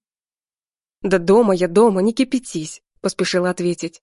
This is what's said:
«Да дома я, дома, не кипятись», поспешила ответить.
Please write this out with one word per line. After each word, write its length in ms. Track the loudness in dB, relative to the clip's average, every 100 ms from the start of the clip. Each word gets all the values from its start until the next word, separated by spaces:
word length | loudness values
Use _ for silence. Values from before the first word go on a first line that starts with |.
| _ _ _ _ _ _ _ _ _ _
«Да 180 | -2 0
дома 360 | 2 2 4
я, 140 | 2 0
дома, 320 | 4 4 2
не 120 | 0
кипятись», 720 | 0 -2 -2 -4 -10 -10 -14 _ _
поспешила 460 | -8 -4 -2 -2 -2
ответить. 500 | -2 -4 -4 -8 -12